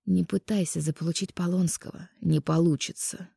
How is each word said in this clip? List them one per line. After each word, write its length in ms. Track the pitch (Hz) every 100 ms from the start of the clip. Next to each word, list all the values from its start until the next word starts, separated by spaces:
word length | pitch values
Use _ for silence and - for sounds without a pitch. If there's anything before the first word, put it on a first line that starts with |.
«Не 200 | - 185
пытайся 580 | 170 196 - 208 170 165
заполучить 500 | 151 - 165 - 190
Полонского. 800 | - 175 185 170 - - - 175 _
Не 200 | 165 156
получится», 880 | 151 165 170 143 - - - - 175